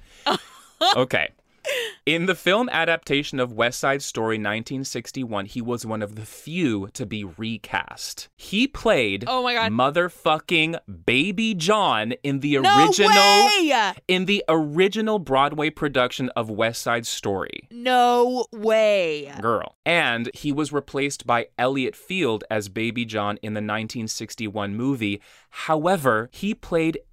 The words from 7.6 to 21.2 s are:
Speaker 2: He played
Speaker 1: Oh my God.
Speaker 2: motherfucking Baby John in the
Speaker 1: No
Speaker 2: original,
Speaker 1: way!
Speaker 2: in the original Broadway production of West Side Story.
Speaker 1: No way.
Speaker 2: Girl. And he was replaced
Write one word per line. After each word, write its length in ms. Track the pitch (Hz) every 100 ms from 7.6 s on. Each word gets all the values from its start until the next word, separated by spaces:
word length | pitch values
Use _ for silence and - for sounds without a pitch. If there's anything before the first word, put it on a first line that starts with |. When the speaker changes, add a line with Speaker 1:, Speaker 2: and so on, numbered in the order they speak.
| - 95 - - - - - _
Speaker 2:
He 300 | - 202 269
played 560 | - 226 170 107 98 120
Speaker 1:
Oh 160 | 254
my 120 | 247
God. 180 | 240 220
Speaker 2:
motherfucking 1040 | 120 135 165 175 - 165 156 - 170 160 165 - 87
Baby 500 | - 127 185 190 226
John 580 | 185 165 214 175 110 113 127
in 180 | 143 139
the 180 | 143 139
Speaker 1:
No 260 | 370 403 415
Speaker 2:
original, 240 | 370 403
Speaker 1:
way! 840 | 415 403 403 415 403 311 247 196 - -
Speaker 2:
in 180 | 185 185
the 160 | 202 -
original 680 | 160 147 156 190 214 220 214
Broadway 500 | 143 135 143 151 151
production 640 | - 147 131 123 - 127
of 180 | 117 110
West 320 | 104 113 113
Side 260 | 123 117 113
Story. 600 | - 107 95 - - -
Speaker 1:
No 720 | 240 247 247 240 240 247 247 -
way. 800 | 226 220 220 214 202 165 151 139 139
Speaker 2:
Girl. 320 | 113 104 - -
And 460 | 156 170 131 117 117
he 200 | - 147
was 200 | 143 139
replaced 540 | 143 - 143 139 -